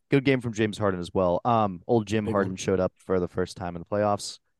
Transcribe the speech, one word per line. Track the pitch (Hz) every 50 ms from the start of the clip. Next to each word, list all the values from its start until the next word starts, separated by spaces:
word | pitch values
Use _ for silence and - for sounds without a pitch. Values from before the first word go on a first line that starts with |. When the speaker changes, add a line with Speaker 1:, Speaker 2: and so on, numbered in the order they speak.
| _ -
Speaker 1:
Good | 139 139 127
game | 139 135 127
from | 113 120
James | 107 107 113 104 95 98
Harden | 107 98 92 90
as | 87 82
well. | - 98 92 87 87 - -
Um, | 123 117 113 107 101 90 85 -
old | - 120 117 104
Jim | 95 107 110 104
Speaker 2:
Big | 110
Speaker 1:
Harden | 107 98 95 92
Speaker 2:
one. | 92
Speaker 1:
showed | - - - 95 92
up | 92 90 - _
for | _ - 95 92
the | 90 82
first | - 92 90 - -
time | - 92 87 85
in | 85
the | 85
playoffs. | - 104 104 104 104 101 98 - - - - _ _ _